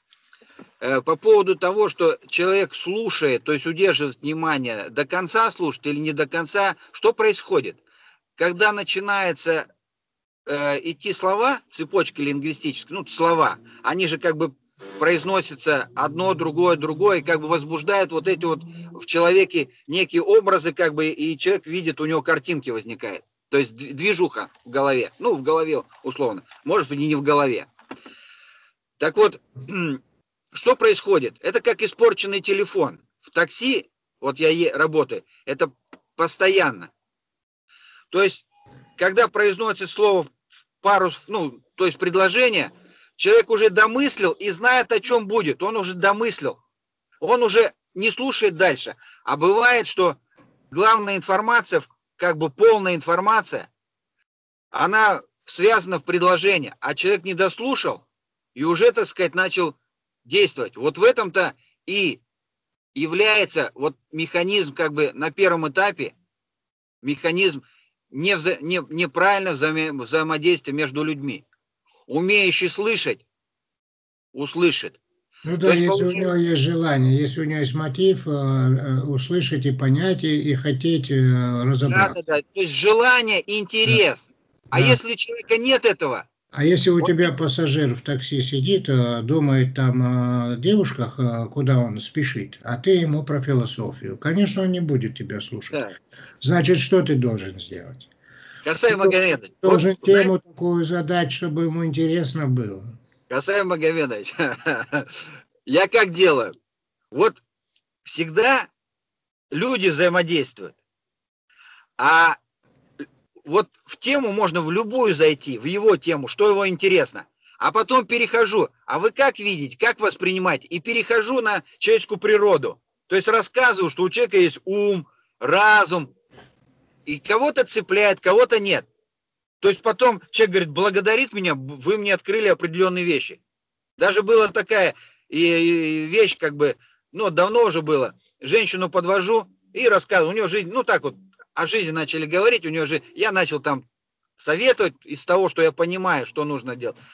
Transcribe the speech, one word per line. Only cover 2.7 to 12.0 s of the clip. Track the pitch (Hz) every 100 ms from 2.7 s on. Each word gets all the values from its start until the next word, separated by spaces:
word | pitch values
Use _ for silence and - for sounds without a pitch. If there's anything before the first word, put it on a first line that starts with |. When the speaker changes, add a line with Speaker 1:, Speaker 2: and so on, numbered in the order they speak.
Speaker 1:
слушает, | - 175 208 226 - 147 120
то | 147
есть | 147 165
удерживает | 165 190 147 143 120
внимание, | 143 156 160 139 123 110 95
до | 117 143
конца | 180 175 220 226
слушает | - 160 120 147
или | 147
не | 156
до | 147 147
конца, | 165 160 202 196 - -
что | - 214
происходит? | 233 214 202 - 175 107 - _ _ _ _ _
Когда | - 175 175 214
начинается, | 208 190 190 202 196 185 151 165 160 - _ _ _ _ _ _ _ -
э, | 147 143 143
идти | 165 160 202
слова, | - 190 208 254 254 _
цепочки | - 156 190